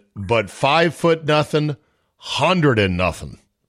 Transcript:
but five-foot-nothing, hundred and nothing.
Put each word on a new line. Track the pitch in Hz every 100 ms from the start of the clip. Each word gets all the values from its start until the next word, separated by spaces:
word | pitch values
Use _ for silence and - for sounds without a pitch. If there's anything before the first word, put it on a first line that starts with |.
| _ -
but | 95 113 98
five-foot-nothing, | - 135 156 170 - 170 160 151 151 147 156 151 143 _ _ _ _
hundred | - - 156 180 147 110
and | 98 90
nothing. | 90 80 69 - _ _